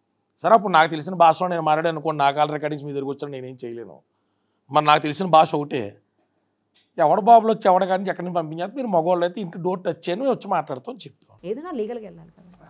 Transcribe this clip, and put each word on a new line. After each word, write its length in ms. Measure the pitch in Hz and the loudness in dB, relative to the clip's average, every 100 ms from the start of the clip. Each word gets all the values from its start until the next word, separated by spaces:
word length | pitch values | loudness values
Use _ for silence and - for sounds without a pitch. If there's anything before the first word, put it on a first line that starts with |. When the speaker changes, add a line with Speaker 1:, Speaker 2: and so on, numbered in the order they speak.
| _ _ _ _ | _ _ _ _
Speaker 1:
సరే, 120 | 165 | 2
అప్పుడు 180 | 220 196 | 4 4
నాకు 180 | 165 160 | 4 4
తెలిసిన 240 | 160 160 | 0 -6
భాషలో 340 | 180 165 156 180 | 4 4 4 0
నేను 140 | 170 | -2
మాట్లాడాను 320 | 156 156 165 | 0 0 0
అనుకోండి, 240 | 160 156 151 | -2 -4 0
నా 120 | 139 | 0
కాల్ 200 | 143 151 | 2 -2
రికార్డింగ్స్ 340 | 147 147 147 | -2 -6 -6
మీ 80 | 143 | -8
దగ్గరికి 180 | 139 135 | -8 -8
వచ్చాను, 220 | 143 147 | -8 -10
నేనేం 260 | 135 127 131 | -12 -14 -14
చేయలేను. 340 | 120 117 104 69 _ _ _ _ _ _ _ | -14 -14 -16 -20 _ _ _ _ _ _ _
మరి 140 | 143 | 2
నాకు 180 | 151 151 | 4 4
తెలిసిన 240 | 151 143 185 | 2 -4 4
భాష 280 | 160 165 | 6 6
ఒకటే, 440 | 151 147 147 101 - _ _ _ _ _ _ _ _ _ - | 2 -2 -4 -6 -10 _ _ _ _ _ _ _ _ _ 0
ఎవడ 220 | 151 185 | 2 2
బాబులు 320 | 208 233 220 | 6 6 6
వచ్చి 180 | 220 202 | 2 2
ఎవడ 140 | 185 | 2
కానీ 260 | 190 185 190 | 2 -2 -4
ఎక్కడి 160 | 170 175 | -6 -4
నుంచి 100 | 175 | -4
పంపించారు, 360 | 156 160 185 | -4 -6 -8
మీరు 120 | 269 247 | -8 -2
మగవాళ్ళు 380 | 180 160 180 | -2 0 0
అయితే 160 | 175 202 | 0 -4
ఇంటి 180 | 180 185 | -10 -6
డోర్ 220 | 170 185 | -6 -4
టచ్ 240 | 180 165 - | -6 -6 -6
చేయని 140 | 185 | -4
వచ్చి 260 | 269 233 196 | -2 -4 -2
మాట్లాడతాం 460 | 175 156 131 175 | -4 -4 -10 -12
అని 40 | 247 | -16
చెప్తాం. 520 | 143 - _ _ 170 | -18 -20 _ _ -12
Speaker 2:
ఏదైనా 200 | 233 349 | -10 -10
లీగల్గా 340 | 277 208 240 | -8 -8 -10
వెళ్ళాలి 260 | 202 170 165 | -14 -20 -20
కదా. 380 | _ _ _ - | _ _ _ -10